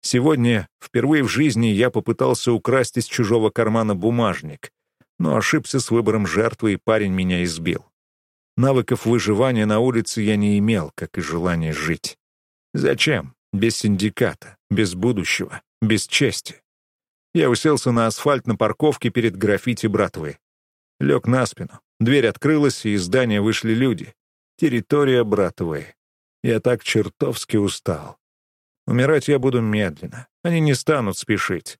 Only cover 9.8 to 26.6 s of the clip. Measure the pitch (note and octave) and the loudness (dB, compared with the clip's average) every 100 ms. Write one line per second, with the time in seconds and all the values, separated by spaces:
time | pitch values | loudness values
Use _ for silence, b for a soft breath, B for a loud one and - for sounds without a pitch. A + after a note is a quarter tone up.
9.8 | B2+ A#2 G#2+ - G#2 G#2 G#2 G#2 G#2 A2 | 2 0 -2 -4 0 2 2 2 2 0
10.8 | D#2+ - E2 - E2 E2+ F2 E2+ D#2+ D2+ | -2 -8 -10 -8 -6 -4 -2 -2 -2 -4
11.8 | D#2 D#2+ - - _ _ _ _ _ - | -4 -6 -8 -16 _ _ _ _ _ -2
12.8 | C3+ C#3 - C3 C#2+ - _ G2+ A2+ A2 | 0 0 0 -2 -4 -16 _ -2 0 0
13.8 | A2 G2 G#2 - A2+ D2+ - - _ G2+ | 0 0 0 0 -2 -2 -16 -20 _ -2
14.8 | G#2 F2+ A2 A2+ E2+ - F2+ - _ _ | 0 0 -2 -2 -2 -4 -6 -12 _ _
15.8 | A2 G#2+ - - C#3 - - - _ _ | 0 0 0 0 0 -2 -10 -18 _ _
16.8 | _ _ _ _ _ E3 D3 A#2+ D#3 D3 | _ _ _ _ _ 0 2 2 2 0
17.8 | - A#2 A#2 - - C#3 - G#2+ G#2+ G2+ | 0 0 0 0 0 0 0 0 0 2
18.8 | D3+ C#3+ A#2+ A2 A2+ F#2 G#2 G2+ - A#2 | 0 0 -2 0 -2 0 0 0 -2 -4
19.8 | A#2 G2+ G2+ - D#2 - _ _ _ _ | -2 0 -2 -2 -10 -12 _ _ _ _
20.8 | _ _ - F#2 - B2+ B2 - F#2 - | _ _ 0 0 2 0 0 -4 -14 -14
21.8 | _ _ A2+ C#3+ A#2 - C#3 D#3 D3 - | _ _ 2 4 2 0 0 2 2 0
22.8 | A2 G#2 F2 B2 B2 G#2 G#2 A2 A2+ A2+ | -2 -2 0 0 2 0 0 0 0 0
23.8 | C3 G2 C2+ _ _ _ _ _ D#3+ A#2+ | 0 -2 -8 _ _ _ _ _ 0 0
24.8 | - D3 C#3+ B2+ A2+ G2+ F#2 - F2 D2 | 0 2 4 2 2 2 0 -2 -6 -6
25.8 | C#2+ _ _ _ _ _ - A2+ | -10 _ _ _ _ _ -2 0